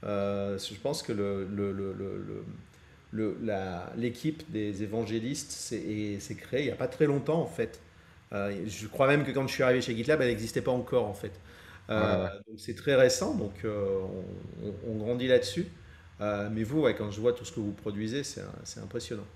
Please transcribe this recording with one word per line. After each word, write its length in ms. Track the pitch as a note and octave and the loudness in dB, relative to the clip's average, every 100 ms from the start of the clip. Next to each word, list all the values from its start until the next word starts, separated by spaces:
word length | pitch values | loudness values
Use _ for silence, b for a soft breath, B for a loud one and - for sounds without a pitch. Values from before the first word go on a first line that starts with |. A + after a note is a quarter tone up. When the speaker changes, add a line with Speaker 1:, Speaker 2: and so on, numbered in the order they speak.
Speaker 1:
Euh, 540 | A2 G2+ G2+ G2+ G2+ G2 | -2 0 0 0 -2 -4
je 220 | - G#2 | -6 -6
pense 220 | C#3 C#3+ | -4 -4
que 100 | - | -2
le, 320 | A2 G2+ G2 F#2+ | -2 0 0 -4
le, 260 | G2+ G2+ | -2 -2
le, 220 | G2 G2 | -2 -4
le, 240 | G2 G2 G2 | -4 -6 -6
le, 280 | G2+ G2+ - G2+ - B B B - | -6 -8 -10 -12 -16 B B B -10
le, 260 | G#2+ A2 F2 | -2 -2 -2
la, 480 | A2+ G2+ F#2+ F2+ F2+ - | -2 -2 -2 -4 -6 -4
l'équipe 480 | A#2+ A#2 D#3 D#3+ - | -4 -2 -4 -4 -6
des 320 | G#2+ G#2 G2+ | -4 -2 -2
évangélistes 680 | G#2+ A2 G#2+ A2+ A#2 D3 - | -2 -2 0 -2 -2 -6 -6
s'est, 260 | - - A2 | -10 -6 -6
est, 420 | F2 G#2+ G#2+ G2+ | -4 -4 -2 -4
s'est 160 | - G#2 | -6 -12
créée 260 | - B2 | -4 -2
il 40 | C#3+ | 0
n'y 60 | |
a 40 | G2+ | -2
pas 120 | C3 | -4
très 160 | - D3+ | 4 4
longtemps, 360 | C#3 - D#3+ | 4 4 2
en 60 | C#3 | 2
fait. 320 | - A2+ - - B B B - | 0 -4 -4 -20 B B B -8
Euh, 320 | G#2 G2+ G2+ F#2+ | -2 -2 -2 -4
je 200 | G2 G#2+ | -6 -8
crois 200 | - C3+ | 4 6
même 160 | D3 | 6
que 80 | C#3 | 4
quand 160 | C3+ C3+ | 0 0
je 60 | |
suis 100 | - | 2
arrivé 180 | C3 B2+ | 6 6
chez 140 | B2 A2+ | 4 -2
GitLab, 260 | A#2 D3+ | 4 4
elle 60 | B2+ | 6
n'existait 320 | A2+ A2+ - | 2 0 -2
pas 100 | C3 | 0
encore, 340 | B2+ A#2+ B2+ G#2+ | 0 2 2 2
en 80 | |
fait. 260 | G2 G#2 F#2 B B B B - | -4 -8 -12 B B B B -2
Euh, 280 | G#2+ G#2+ G2 | 2 4 4
Speaker 2:
Ouais, 60 | F#2 | 0
ouais. 40 | - - | -4 -14
Speaker 1:
donc, 100 | A2 | -14
c'est 160 | - A#2 | -10 -6
très 200 | - C3+ | 4 8
récent, 380 | B2+ B2+ F#3+ C4 | 8 6 0 0
donc, 280 | G#2 G2 | -2 -4
euh, 380 | A2+ G#2 G2 G2 F#2+ G2 F#2 F#2 - - | -4 0 0 0 -2 -6 -8 -10 -12 -8
on, 60 | G#2 | -8
on, 240 | G2 - | -6 -4
on 40 | A2 | -4
grandit 300 | G#2+ B2 B2+ | 0 0 6
là-dessus. 400 | B2+ - - - B B B B - | 6 6 -2 -4 B B B B -4
Euh, 300 | G#2 G#2 G#2 | -2 0 -2
mais 120 | A2 | -2
vous, 180 | A2 D3+ | 0 4
ouais, 140 | C#3+ G#2 | 4 4
quand 160 | G#2 | -2
je 100 | G2+ | 2
vois 100 | A#2 | 2
tout 140 | A#2+ A2 | 2 -4
ce 80 | |
que 80 | - | -4
vous 100 | G#2 | -4
produisez, 520 | G2+ - G2+ A2 B2+ C#3 | -4 -6 -4 -2 -2 -4
c'est, 180 | - G2 G2 A2+ | -8 -10 -10 -12
c'est 160 | - | -10
impressionnant. 440 | G#2 A#2+ - A2+ G2 | -6 -6 -6 -8 -10